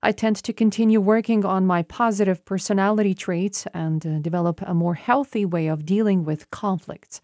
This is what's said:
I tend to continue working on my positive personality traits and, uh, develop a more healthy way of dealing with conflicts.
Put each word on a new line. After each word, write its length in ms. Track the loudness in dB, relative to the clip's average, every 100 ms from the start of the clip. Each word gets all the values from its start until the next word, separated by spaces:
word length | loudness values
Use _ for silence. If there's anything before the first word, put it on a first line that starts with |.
I 120 | -2
tend 240 | 0 0 -2
to 160 | -4
continue 480 | 0 0 4 4 4
working 440 | 4 2 2 0
on 220 | 2 2 2
my 160 | 2
positive 600 | -2 -2 -2 2 0 0
personality 720 | _ -6 -2 0 2 2 2
traits 520 | 0 -2 -2 -2 -4 -10
and, 320 | -6 -2 -2 -2
uh, 140 | -4
develop 420 | -2 0 0 -2
a 100 | -2
more 220 | 0 0
healthy 500 | -2 0 0 0 -2
way 220 | -2 0 -2
of 180 | -4
dealing 400 | -2 0 2 2
with 260 | 0 -6 -8
conflicts. 680 | -8 -4 -4 -6 -16 _ -20